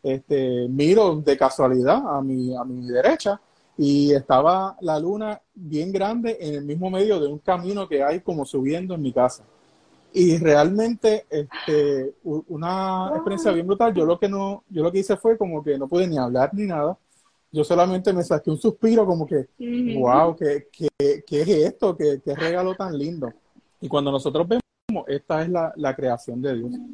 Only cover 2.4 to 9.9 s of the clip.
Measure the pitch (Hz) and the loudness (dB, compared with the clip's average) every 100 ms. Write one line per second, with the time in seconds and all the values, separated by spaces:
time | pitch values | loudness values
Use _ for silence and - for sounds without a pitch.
2.4 | 127 127 127 127 123 123 214 320 208 202 | -4 -6 -8 -8 -2 2 2 2 -2 -4
3.4 | _ _ _ - 143 143 143 139 135 131 | _ _ _ -2 2 4 4 2 4 4
4.4 | 156 190 190 - 175 151 170 208 214 208 | 4 2 -2 -6 -4 -2 -2 -4 -6 -10
5.4 | _ - 165 151 175 190 196 233 226 226 | _ -20 -8 -6 -4 -2 -2 -2 -4 -6
6.4 | 151 147 143 156 185 185 208 190 143 151 | -6 -6 -6 -6 -4 0 2 2 0 -4
7.4 | - 180 175 202 185 143 139 175 - 160 | -2 -2 -2 -6 -4 0 0 -2 -4 -6
8.4 | 135 143 131 165 185 170 135 123 127 - | -4 -4 -2 -4 -4 -6 -4 0 0 0
9.4 | _ _ _ _ _ | _ _ _ _ _